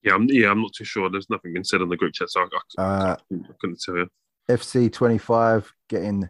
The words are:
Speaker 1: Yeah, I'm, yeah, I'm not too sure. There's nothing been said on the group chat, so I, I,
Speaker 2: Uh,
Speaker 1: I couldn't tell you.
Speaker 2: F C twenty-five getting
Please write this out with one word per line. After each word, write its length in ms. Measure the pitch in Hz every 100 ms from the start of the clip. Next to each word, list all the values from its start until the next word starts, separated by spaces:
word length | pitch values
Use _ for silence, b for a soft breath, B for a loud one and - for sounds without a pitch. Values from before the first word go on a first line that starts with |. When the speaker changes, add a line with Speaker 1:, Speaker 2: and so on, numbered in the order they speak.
Speaker 1:
Yeah, 120 | 107
I'm, 100 | 95 123
yeah, 220 | 135 104
I'm 120 | 104
not 100 | 107
too 120 | -
sure. 240 | 107 107 92
There's 220 | 98 98
nothing 220 | 107 87
been 100 | 87
said 180 | - 95
on 100 | 90
the 60 | 87
group 180 | 87
chat, 140 | - 87
so 100 | 92
I, 80 | 90 87 - -
I, 40 |
Speaker 2:
Uh, 340 | 95 98 95 73 _
Speaker 1:
I 200 | 90 - -
couldn't 200 | 92 85
tell 180 | - 87
you. 100 | 90 _ _ _ -
Speaker 2:
F 160 | 123
C 240 | - 127 117
twenty-five 800 | - 120 107 - 117 117 113 - _ _
getting 400 | 104 101 101